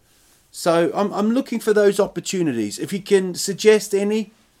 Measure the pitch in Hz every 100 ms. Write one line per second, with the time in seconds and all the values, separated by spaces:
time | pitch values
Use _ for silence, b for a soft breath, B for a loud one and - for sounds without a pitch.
0 | b b b b b - 180 165 170 -
1 | 202 165 214 240 269 233 - 208 202 202
2 | 190 175 - 190 165 117 104 - 156 196
3 | - 196 185 170 - 190 214 214 202 196
4 | 202 220 202 b b b